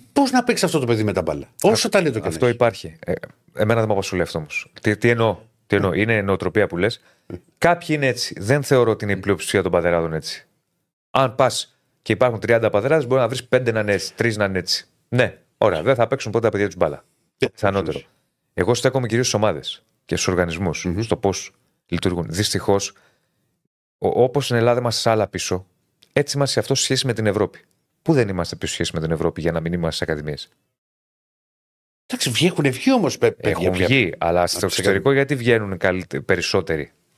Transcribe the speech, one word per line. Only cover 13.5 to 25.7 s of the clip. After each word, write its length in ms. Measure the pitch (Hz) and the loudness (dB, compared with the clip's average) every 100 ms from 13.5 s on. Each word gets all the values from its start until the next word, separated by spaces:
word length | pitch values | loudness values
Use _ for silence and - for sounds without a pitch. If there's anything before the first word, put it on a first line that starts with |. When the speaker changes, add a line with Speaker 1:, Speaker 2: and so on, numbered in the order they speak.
| 127 123 | 0 2
Speaker 2:
να 80 | 110 | 0
είναι 140 | 107 | 0
έτσι, 200 | 98 - - | -2 -2 -2
τρεις 220 | 117 107 | -2 0
να 80 | 101 | -2
είναι 140 | 95 | -2
έτσι. 260 | 85 - - _ _ | -2 -4 -6 _ _
Ναι, 280 | 120 110 - _ _ | 0 0 -2 _ _
ωραία, 240 | 110 85 | 2 2
δεν 120 | 90 131 | 0 2
θα 120 | 113 | 0
παίξουν 240 | - - | -2 -2
ποτέ 140 | 110 113 | 0 0
τα 60 | |
παιδιά 160 | 98 101 | 0 -2
τους 80 | 87 | 0
μπάλα. 280 | 85 71 - _ _ _ | -2 -2 -14 _ _ _
Speaker 1:
Ε, 100 | 127 | -4
Speaker 2:
Πιθανότερο. 500 | - 101 98 87 - | 0 0 0 -2 -6
Speaker 1:
όχι. 100 | - _ _ _ _ | -10 _ _ _ _
Speaker 2:
Εγώ 200 | - 90 | -2 0
στέκομαι 340 | 120 131 131 123 | 2 2 0 0
κυρίως 200 | 113 127 | 0 0
στις 120 | 107 | 2
ομάδες 440 | 107 78 - - _ _ - | 0 0 -8 -14 _ _ -6
και 100 | 85 | -2
στους 120 | - | 0
οργανισμούς, 580 | 90 87 80 92 76 90 | 2 0 0 -4 -2 -4
Speaker 1:
Μμμ. 140 | 87 | -4
Speaker 2:
στο 160 | 113 - | -2 0
πώς 340 | 98 92 - - _ _ _ | 0 -2 -8 -18 _ _ _
λειτουργούν. 380 | 90 92 87 82 | -4 -2 -2 -4
Δυστυχώς, 600 | 82 107 98 - 101 - - _ _ _ _ _ _ _ _ _ _ | -4 -2 -2 0 0 -2 -10 _ _ _ _ _ _ _ _ _ _
ο-, 260 | - - | -2 2
όπως 200 | 127 147 131 | 2 2 0
στην 100 | 120 | 2
Ελλάδα 240 | 117 120 | 2 2
είμαστε 220 | 123 110 | 0 -2
σε 80 | - | 0
άλλα 180 | 110 98 | 2 0
πίσω, 380 | 90 - 92 92 | -4 -4 -6 -6